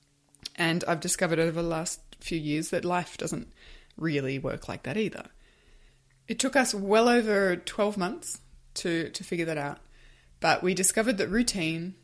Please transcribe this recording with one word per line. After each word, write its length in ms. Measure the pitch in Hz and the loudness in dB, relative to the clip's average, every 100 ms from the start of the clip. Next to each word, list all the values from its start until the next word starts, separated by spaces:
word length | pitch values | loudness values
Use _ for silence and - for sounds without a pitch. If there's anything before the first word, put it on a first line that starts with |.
| _ _ _ _ - - | _ _ _ _ -12 -2
And 300 | 170 165 - | 0 2 0
I've 140 | 165 | -2
discovered 380 | 175 - 175 160 | -2 0 2 2
over 220 | 165 160 | 2 0
the 60 | 170 | -2
last 320 | 160 175 - - - | -2 -4 -8 -14 -16
few 180 | - 165 | -6 -4
years 300 | 151 151 160 | -2 -2 -2
that 160 | 185 175 | -2 0
life 320 | 180 175 - | 0 -2 -6
doesn't 340 | - 147 - - - - - - | -6 -6 -8 -16 -20 -20 -20 -6
really 420 | 160 143 135 135 | -2 0 0 -2
work 300 | 131 - - | -4 -6 -8
like 140 | - | -10
that 120 | - 208 | -4 -2
either. 300 | 214 - - - - _ _ - _ _ _ _ - | -2 -4 -14 -20 -20 _ _ -20 _ _ _ _ -6
It 100 | 220 | -2
took 160 | 269 269 | 2 4
us 180 | 247 | 2
well 360 | 208 196 214 240 | 0 4 6 6
over 480 | 240 220 202 196 175 | 6 4 4 4 2
twelve 400 | - - 208 202 | -4 -2 0 0
months 420 | 180 339 - - - - - - | -2 -4 -10 -12 -14 -20 -14 -6
to, 340 | 185 165 165 | -2 -2 -2
to 140 | - 185 | -8 -6
figure 180 | 175 | -4
that 140 | 165 156 | -2 -2
out, 220 | 143 - - - - - _ - | -4 -8 -16 -20 -20 -20 _ 0
but 240 | 165 143 | 2 4
we 100 | 180 | 2
discovered 440 | 180 190 - 226 196 | 2 2 2 2 0
that 100 | 175 | 0
routine, 680 | 208 240 190 160 165 175 185 | 2 2 0 -2 -2 -6 -10